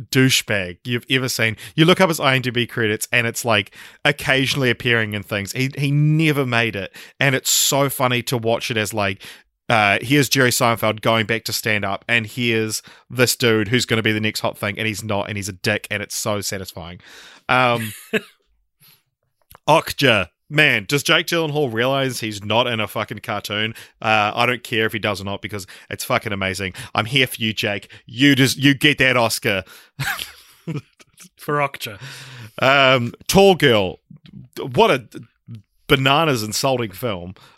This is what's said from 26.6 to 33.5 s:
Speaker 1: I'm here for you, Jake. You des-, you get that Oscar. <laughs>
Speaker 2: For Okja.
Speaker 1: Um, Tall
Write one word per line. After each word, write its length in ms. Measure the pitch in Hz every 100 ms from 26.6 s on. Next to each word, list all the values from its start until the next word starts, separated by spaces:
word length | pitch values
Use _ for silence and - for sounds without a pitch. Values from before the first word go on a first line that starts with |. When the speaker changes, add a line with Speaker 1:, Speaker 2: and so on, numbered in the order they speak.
| 95 - -
Speaker 1:
I'm 100 | -
here 220 | 110 139 127
for 100 | -
you, 160 | 113
Jake. 400 | 107 110 101 - - -
You 280 | 120 143
des-, 240 | 131 131 120
you 140 | 139
get 240 | 135 151 139
that 220 | 127 123
Oscar. 460 | 113 - 123 95 - - - -
<laughs> 60 | 135 - - - - _ - 147 - _ _ _ - _
Speaker 2:
For 200 | - 147
Okja. 420 | 143 - 123 101 135 - - 127 110 -
Speaker 1:
Um, 500 | 127 139 135 131 120 - -
Tall 280 | 190 196